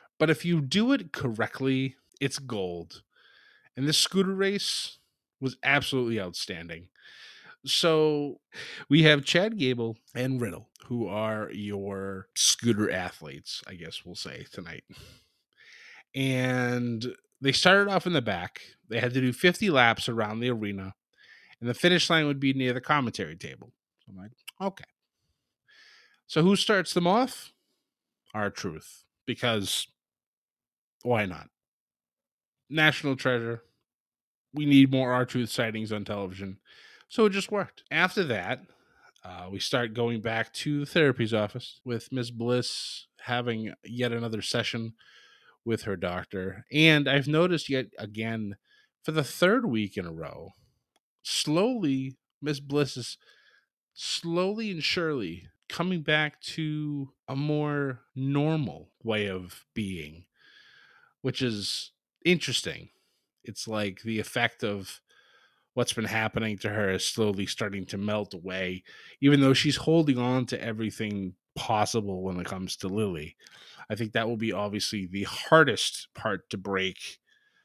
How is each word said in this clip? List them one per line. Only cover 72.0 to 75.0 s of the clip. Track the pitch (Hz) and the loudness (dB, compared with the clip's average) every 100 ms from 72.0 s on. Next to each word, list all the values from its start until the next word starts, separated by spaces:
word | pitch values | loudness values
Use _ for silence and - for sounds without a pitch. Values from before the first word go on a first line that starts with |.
| 101 92 | -2 -4
when | 92 90 | -4 -4
it | 85 | -6
comes | 95 92 - | -6 -8 -6
to | 95 | -4
Lily. | 101 107 82 76 - - - - - - | -2 -2 -4 -8 -14 -20 -20 -20 -18 -8
I | |
think | 107 110 | -6 -4
that | 117 113 | -2 -2
will | 117 | -2
be | 110 | -2
obviously | 92 104 104 - 107 | -2 -2 -4 -4 -4